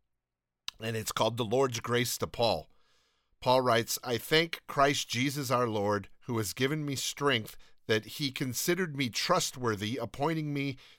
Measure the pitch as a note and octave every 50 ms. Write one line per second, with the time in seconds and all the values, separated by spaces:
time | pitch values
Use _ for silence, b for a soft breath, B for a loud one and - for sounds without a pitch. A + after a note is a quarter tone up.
0 | _ _ _ _ _ _ _ _ _ _ _ _ _ - - - A2+ A2+ A2+ A2+
1 | G#2 - - - A#2+ A2+ A#2+ A#2 B2 G2+ A#2 C3 C3+ C3 A#2 A2+ - A#2 A#2+ A#2+
2 | B2 A#2+ - - A2 E2 - - A#2 A2+ F#2+ D#2 D2+ - _ _ _ _ _ _
3 | _ _ _ _ _ _ _ _ - B2+ B2+ C3 B2+ B2 A#2 A#2 A2+ - - -
4 | - B2+ A#2+ A2 - - D#3 D#3+ E3+ E3 - - - - - C#3+ C#3 C#3+ C#3+ -
5 | - - - A#2+ B2+ D3 C3 D3 C#3 A#2+ C3+ B2 B2 A#2 G#2+ G#2+ G2+ G#2 G#2 G2+
6 | F#2 - - - - - B2 A2 A2 F#2+ - - C3 C3+ D3+ D#3 D3 C#3+ C#3 A#2+
7 | - - - - C#3+ C#3+ C3 A2+ G#2+ - - b b b b b _ - A2 A2
8 | - - - - D3+ C3+ B2+ - D3 C3 A#2+ - - F3+ F3 F3 F#3+ D#3+ C#3+ C3+
9 | C#3 C3+ G2+ - - - F3 F3+ - - - B2+ B2 A2+ G#2+ F#2+ G#2 G#2+ B2 B2+
10 | A#2 G#2+ - - C#3 D#3 E3 D#3+ D3+ D3 C#3+ C#3+ C#3 C#3 C3 B B B B